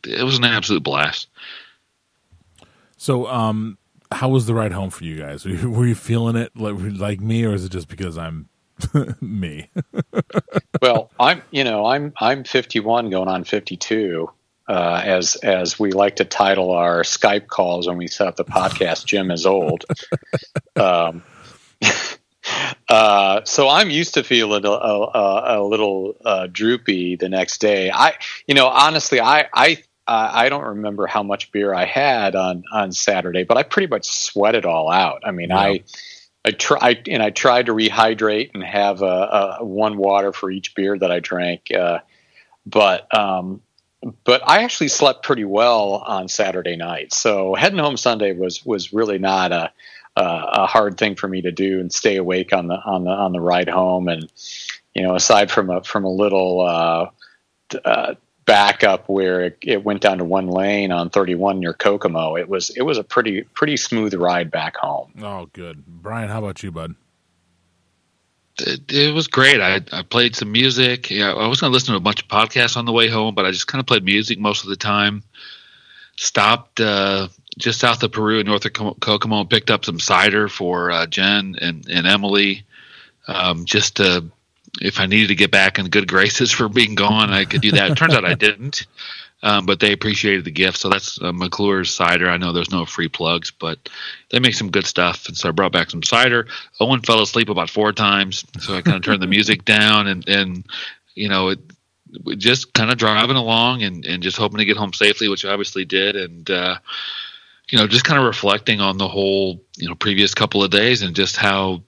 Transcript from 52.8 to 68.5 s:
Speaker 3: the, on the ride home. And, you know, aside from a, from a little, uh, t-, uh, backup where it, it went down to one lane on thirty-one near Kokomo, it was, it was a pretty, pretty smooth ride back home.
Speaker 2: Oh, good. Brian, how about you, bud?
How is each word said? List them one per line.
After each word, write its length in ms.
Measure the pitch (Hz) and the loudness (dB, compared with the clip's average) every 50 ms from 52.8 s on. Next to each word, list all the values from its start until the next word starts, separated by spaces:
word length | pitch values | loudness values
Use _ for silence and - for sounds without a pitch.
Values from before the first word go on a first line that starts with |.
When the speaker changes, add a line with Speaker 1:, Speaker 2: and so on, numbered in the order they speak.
| - 107 98 92 90 | -4 -4 -2 -2 0
Speaker 3:
the, 40 | 90 | -2
on 220 | 92 98 101 95 | -2 0 0 -2
the 100 | 90 87 | -2 -2
ride 260 | 85 87 87 87 90 87 | 0 2 2 2 0 0
home. 400 | 85 92 92 92 92 92 90 90 | 0 2 2 2 2 0 0 -2
And, 240 | 85 80 78 - _ - - - - - - - - - _ _ _ | -4 -4 -6 -14 _ -20 -18 -18 -16 -14 -14 -14 -14 -16 _ _ _
you 80 | 95 | -2
know, 140 | 92 92 90 | 0 0 0
aside 340 | 90 - - 113 101 104 101 | 2 4 4 6 6 4 4
from 220 | - - 101 92 | 2 -2 0 0
a, 120 | 90 90 - | -2 -4 -4
from 200 | - - 107 98 | -4 -4 -2 -2
a 40 | 92 | -2
little, 520 | 92 92 104 104 95 95 92 92 90 90 | 0 2 2 2 2 2 2 2 2 2
uh, 480 | 90 87 85 85 85 85 82 82 - - _ _ - _ _ _ _ _ _ _ _ _ | 2 2 2 2 2 2 2 0 -2 -4 _ _ -20 _ _ _ _ _ _ _ _ _
t-, 100 | - - - | -12 -6 0
uh, 300 | - - - - - - _ _ _ _ _ _ | 0 0 2 0 -4 -8 _ _ _ _ _ _
backup 640 | - 110 101 101 101 101 - - 104 95 92 - - | 4 6 6 6 4 4 4 4 4 4 2 0 -2
where 340 | 98 98 95 92 90 90 90 | -2 0 2 2 0 0 0
it, 120 | 90 - _ - | -2 -4 _ -4
it 200 | 87 117 101 101 | -2 -2 0 0
went 180 | 104 104 98 | -2 -4 2
down 180 | - 104 95 90 | 2 2 2 2
to 40 | 90 | -2
one 240 | 82 90 95 92 90 | 0 0 0 0 0
lane 440 | 90 92 95 101 104 104 101 95 | -2 0 0 0 0 0 0 0
on 180 | 90 85 87 87 | -2 -2 -2 0
thirty-one 500 | - 101 98 90 90 85 92 101 98 95 | 0 0 0 0 0 0 0 0 0 0
near 140 | 90 85 82 | -4 -6 -6
Kokomo, 640 | _ - 101 101 101 - 98 82 82 80 80 80 85 | _ 0 0 0 2 -2 -2 -2 -2 -2 -2 -2 -4
it 100 | 87 87 | -4 -4
was, 220 | 98 95 90 - - 120 | -4 -4 -4 -6 -4 -4
it 60 | 127 | -2
was 160 | 156 151 117 | -2 -2 -4
a 40 | 98 | -4
pretty, 380 | _ - 123 120 113 98 98 | _ 0 0 0 0 -2 -4
pretty 340 | - _ _ - - 151 147 | -6 _ _ -4 -2 -2 -2
smooth 380 | 127 - - - 113 107 104 95 | -4 -4 -2 -2 -2 -2 -2 0
ride 380 | 87 87 87 87 87 87 80 | 0 0 2 2 0 -2 -2
back 260 | 76 85 78 82 - - | -4 -6 -6 -6 -8 -10
home. 340 | - - 71 67 - _ _ - 107 | -10 -8 -8 -8 -8 _ _ -14 -12
Speaker 2:
Oh, 240 | 104 101 95 87 80 | -12 -10 -12 -14 -16
good. 320 | _ - 90 85 82 73 67 - | _ -16 -16 -16 -16 -18 -20 -20
Brian, 420 | 85 85 85 101 110 117 113 101 | -20 -18 -12 -10 -8 -8 -6 -6
how 80 | 104 113 | -6 -6
about 240 | 107 101 92 - | -8 -8 -10 -10
you, 100 | - 98 | -12 -12
bud? 220 | 85 82 82 82 85 _ _ _ _ _ _ _ _ _ _ _ _ _ _ _ _ _ _ _ _ _ _ _ _ _ _ _ _ _ _ _ | -10 -10 -10 -12 -12 _ _ _ _ _ _ _ _ _ _ _ _ _ _ _ _ _ _ _ _ _ _ _ _ _ _ _ _ _ _ _